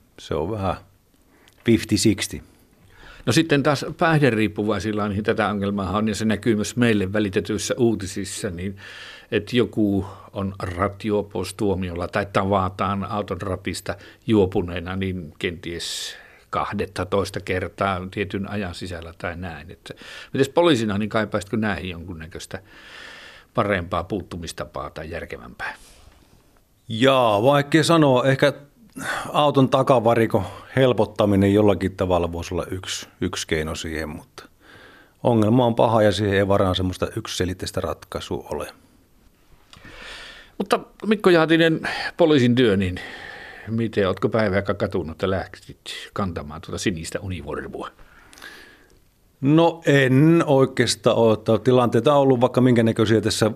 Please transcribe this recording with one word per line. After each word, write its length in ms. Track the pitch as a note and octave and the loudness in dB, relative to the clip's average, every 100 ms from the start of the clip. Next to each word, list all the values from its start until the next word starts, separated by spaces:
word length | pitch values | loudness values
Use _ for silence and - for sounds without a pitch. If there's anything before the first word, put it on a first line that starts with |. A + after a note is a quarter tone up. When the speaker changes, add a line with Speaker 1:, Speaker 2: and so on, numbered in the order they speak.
| _ - | _ -20
Speaker 1:
se 160 | - | -8
on 160 | D2+ E2 | -4 -4
vähän 260 | G#2+ G2 D2+ - _ _ _ _ _ _ _ | -4 -4 -6 -10 _ _ _ _ _ _ _
fifty 320 | - A2+ - G#2 | 2 2 2 2
sixty. 440 | A2+ F#2 - C#2+ - _ _ _ _ - - - - | 2 0 -4 -10 -16 _ _ _ _ -20 -20 -8 0
Speaker 2:
No 60 | |
sitten 300 | A#2 D#3+ C#3+ | 0 2 2
taas 240 | C#3+ C#3 - - | 2 0 -4 -2
päihderiippuvaisilla, 1120 | E3+ D#3 C#3 A2 G#2 G2+ G#2 G2+ G#2+ G#2 G#2 | 2 4 4 2 0 0 -2 -2 -2 -2 -2
niin 160 | G2 | -2
tätä 240 | A2 G#2+ G2+ | 0 0 0
ongelmaa 480 | G#2 G2 G2+ F#2+ G#2+ | 0 -2 -2 -2 0
on, 120 | A2 | 0
ja 60 | |
se 100 | G2+ | 0
näkyy 300 | A2 G2+ B2 | -2 0 0
myös 220 | G#2+ G#2 A#2 | 0 -2 0
meille 360 | A#2+ G#2 F#2+ | 2 2 0
välitetyissä 640 | G#2+ G#2 G2+ F2+ G#2 - - | -2 0 -2 -2 -4 -4 0
uutisissa, 720 | A#2 G#2 F#2 G2+ F#2 - G#2+ | 2 0 -4 -8 -8 -8 -8
niin 260 | E2+ F#2+ G2 - - - - - | -8 -10 -10 -16 -18 -18 -20 -4
että 260 | G#2+ - B2 | -4 0 0
joku 500 | G#2 - G#2 G2 F#2+ - - | 0 0 0 0 -4 -10 -14
on 220 | G#2 G2 G2 | -8 -8 -6
rattijuopoustuomiolla 1500 | F#2 F2 G2+ G2 G#2+ G#2 - G2 F#2+ - G#2 F#2 F#2 E2+ F2 | -8 -2 -4 -2 -2 -2 -2 -6 -8 -4 -2 -2 -4 -6 -6
tai 180 | G#2+ G2 | -4 -2
tavataan 720 | G#2+ G2 G2 F#2 F#2+ G2 G2+ | -2 2 2 0 -2 -2 -2
auton 380 | F#2 G#2+ F#2+ F#2 | -4 -6 -6 -8
ratista 520 | F#2+ F#2 G2 E2+ - F2+ - - - | -6 -6 -6 -8 -8 -10 -14 -12 2
juopuneena, 720 | G#2+ F#2 G#2 F2 F2+ E2+ F#2+ | 4 4 2 -4 -6 -8 -4
niin 360 | F#2+ F#2 D#2 - | -4 -6 -10 -8
kenties 800 | F#2+ D#2+ E2+ E2+ - - - - - - _ | -6 -6 -10 -10 -8 -10 -12 -14 -20 -20 _
kahdettoista 880 | E2+ D2 G2+ - - F#2 G2 F#2 - | -6 -4 -6 -6 -6 -2 -2 -2 -6
kertaa 600 | G2 F#2 F#2 - G2 F#2 F#2 | -6 -6 -6 -4 -2 -2 -6
tietyn 400 | G#2+ G2 G2+ G2 | -6 -6 -6 -6
ajan 240 | G2+ F#2 | -8 -8
sisällä 400 | F2 F2+ E2+ E2 F2 | -10 -12 -12 -14 -12
tai 180 | F#2+ E2+ | -10 -8
näin. 340 | F2+ D2+ E2 | -12 -12 -16
Että 240 | - - - - - - | -18 -18 -18 -18 -18 -6
mites 160 | B2+ C3+ | 0 2
poliisina, 500 | - F3 B2 A2 G2 | 4 4 4 2 -2
niin 100 | G#2+ | -2
kaipaisitko 480 | A2+ G#2 G#2 - A2+ | -2 -2 -4 -4 -4
näihin 340 | G#2+ E2+ F#2 | -2 -4 -6
jonkunnäköistä 720 | E2+ E2 E2 D#2+ D#2+ - - - - - - - - - - _ | -10 -12 -14 -14 -16 -14 -14 -16 -20 -20 -20 -20 -20 -20 -20 _
parempaa 500 | - G#2 F#2+ E2+ F2 | -2 0 0 -2 -4
puuttumistapaa 840 | E2+ G#2 - F2+ D#2+ - D2+ C#2 C#2 | -4 -6 -6 -10 -10 -12 -12 -10 -12
tai 200 | - D#2+ | -12 -12
järkevämpää? 640 | E2 - - A#1+ - - - - - - _ _ _ _ _ _ _ - | -12 -12 -14 -16 -12 -12 -12 -20 -20 -20 _ _ _ _ _ _ _ -10
Speaker 1:
Jaa, 540 | A2 C3 C3 A#2 G2+ | 0 2 4 4 4
vaikea 420 | B2 C#3+ C#3+ D#3+ | 4 2 2 2
sanoa. 400 | C#3 E3 D3 B2 | 4 4 4 4
Ehkä 280 | C3 C3+ D3 - - _ _ - - - - | 2 2 2 0 -10 _ _ -14 -10 -8 -4
auton 360 | - D3 C#3 B2+ | 2 4 4 4
takavarikon 760 | C3+ C3 B2+ A2 A2+ A2+ A2 F2+ - - B2+ | 4 4 4 4 4 2 0 -4 -10 -6 2
helpottaminen 800 | C3 A2 G#2+ - G#2+ G2 G2 | 2 4 0 2 2 4 6
jollakin 420 | G2+ G#2 F2+ F#2 - | 6 4 4 0 -2
tavalla 360 | F#2 F2 F2 | 0 0 0
voisi 220 | E2+ D#2+ | -4 -6
olla 120 | F2 - | -6 -6
yksi, 380 | F#2 - - - _ | -10 -10 -10 -12 _
yksi 260 | F2+ - - | -6 -6 -4
keino 280 | D#2+ D#2 | -4 -4
siihen, 340 | D#2+ E2 D#2 D#2 | -6 -8 -8 -8
mutta 400 | D2+ - - - _ - - - - _ _ | -10 -16 -20 -20 _ -20 -20 -20 -20 _ _
ongelma 440 | C3 A#2 G#2 B2+ A#2+ | 2 4 4 4 4
on 80 | |
paha 280 | A#2 B2 A2+ | 4 4 4
ja 100 | G#2+ | 4
siihen 240 | G2+ G#2 G2 | 2 0 2
ei 120 | G2+ | 2
varaan 260 | G2 F#2+ | 2 2
semmoista 340 | F#2 F#2 F#2 G2+ A2+ | 0 -2 -2 -4 -6
yksiselitteistä 640 | - - F2+ F#2 E2 - | -8 -4 -4 -4 -8 -6
ratkaisua 680 | E2 D2+ - D2+ - F2+ - | -6 -6 -10 -12 -8 -8 -8
ole. 180 | D2 D2 - _ _ _ _ _ _ _ _ _ - - - - - - - - - | -10 -10 -14 _ _ _ _ _ _ _ _ _ -20 -20 -20 -18 -18 -18 -20 -14 -10
Speaker 2:
Mutta 220 | G3+ G3+ - - G3 | -2 -2 -2 -8 -2
Mikko 240 | G#3 F#3+ | 2 6
Jaatinen, 500 | E3+ D#3 E3 E3 D#3+ - - - - | 6 6 4 4 2 -2 -8 -6 2
poliisin 380 | E3 D3+ B2 | 4 6 4
työ, 220 | B2 A#2+ G2 | 4 4 4
niin 240 | F#2 F2+ - - - - - - - | 0 -4 -10 -16 -16 -18 -18 -18 -8
miten, 380 | A2+ A2+ G#2+ F#2 | -4 -2 0 0
ootko 200 | F#2+ B2 | 0 0
päivääkään 480 | A2+ G#2+ F#2+ F#2+ F#2+ | 0 0 0 -2 -4
katunut, 320 | G2+ F#2+ D#2 | -4 -4 -6
että 200 | D#2+ F#2+ | -4 -4
lähtit 480 | F#2 - - - - - - - | -2 -6 -12 -20 -20 -16 -16 -10
kantamaan 480 | - F#2+ D#2+ D2 D#2 | -6 -6 -6 -10 -14
tuota 180 | - - | -12 -6
sinistä 420 | - D#2+ D#2+ - | -4 -4 -6 -8
univormua? 680 | F#2+ F2 C#2+ D2+ - - - - - - - - - - - - _ _ _ _ _ _ | -8 -10 -8 -10 -10 -12 -14 -16 -20 -20 -20 -20 -20 -20 -20 -20 _ _ _ _ _ _
Speaker 1:
No 400 | C3 D#3+ E3+ E3 - | 2 4 4 2 2
en 580 | C#3 C3 C3 D#3 E3+ D3+ | 4 4 6 6 4 4
oikeastaan 720 | C3+ C3+ - A#2 - A#2+ A2 | 4 2 2 -2 0 2 4
ole, 160 | A2+ | 4
että 260 | G#2+ - G#2+ | 4 2 2
tilanteita 560 | - B2+ A#2+ A#2 A#2 | 4 4 4 4 4
on 60 | C#3+ | 6
ollut 200 | C3+ B2 | 6 4
vaikka 200 | A#2+ B2 | 2 4
minkä 220 | B2+ A#2 | 4 6
näköisiä 380 | A2+ A2 G#2+ A2 | 4 2 4 2
tässä 300 | G#2 - G#2+ | 2 0 0